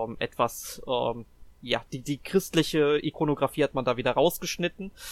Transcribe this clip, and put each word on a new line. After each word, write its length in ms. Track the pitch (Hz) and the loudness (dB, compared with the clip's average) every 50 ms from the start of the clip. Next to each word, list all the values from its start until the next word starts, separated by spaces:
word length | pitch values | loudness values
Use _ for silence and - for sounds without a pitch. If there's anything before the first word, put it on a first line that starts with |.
| 113 113 | -2 -4
ähm, 80 | 113 - | -4 -4
etwas, 600 | 139 - - - 123 117 - - - - - - - - | -6 -4 0 0 0 0 -2 -4 -12 -12 -12 -10 -4 -2
ähm, 380 | 131 120 123 123 117 120 117 - - - - - - - | 0 0 0 0 -2 -4 -8 -16 -20 -20 -20 -20 -20 -12
ja, 200 | - 123 117 117 - - | -4 -2 -2 -2 -2 -6
die, 80 | - 131 | -10 -8
die 180 | 120 147 147 131 | -4 -4 -6 -6
christliche 800 | - - - 196 - - - 165 151 - - 160 147 143 147 147 - | -2 0 2 2 2 2 2 2 2 2 4 4 4 4 4 2 0
Ikonografie 600 | 151 - - 160 151 143 - 139 131 - - 143 | -2 -2 0 0 0 2 2 0 0 2 2 0
hat 100 | 135 - | 2 0
man 100 | 135 123 | 0 0
da 120 | 127 120 | 0 0
wieder 160 | 117 117 127 | 2 2 2
rausgeschnitten. 760 | 120 131 139 175 - - - 175 - - 175 175 - - 190 196 - - - - | 4 4 4 4 2 0 -4 -6 -4 -2 -4 -4 -4 -6 -12 -12 -14 -14 -14 -14